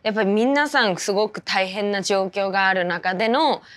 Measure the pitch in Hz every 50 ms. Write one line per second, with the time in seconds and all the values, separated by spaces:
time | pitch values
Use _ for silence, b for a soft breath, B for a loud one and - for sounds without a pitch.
0 | B 220 202 220 196 196 208 214 240 269 277 294 302 285 294 262 226 202 175 -
1 | - 214 190 202 214 208 - 190 - - - 190 190 185 185 214 202 202 202 196
2 | 185 - 202 190 190 185 - 202 196 196 190 196 190 190 185 185 175 180 175 165
3 | 180 185 185 185 226 220 247 294 320 277 202 - B B B